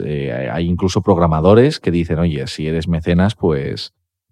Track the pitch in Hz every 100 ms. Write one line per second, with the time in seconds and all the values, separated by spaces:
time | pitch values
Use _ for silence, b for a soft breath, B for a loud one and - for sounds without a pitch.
0 | - 73 69 60 64 73 85 87 95 107
1 | 101 87 85 78 85 107 139 - - 85
2 | 82 78 87 73 65 - 78 82 85 82
3 | 87 87 98 - 90 73 69 52 - _
4 | _ _ _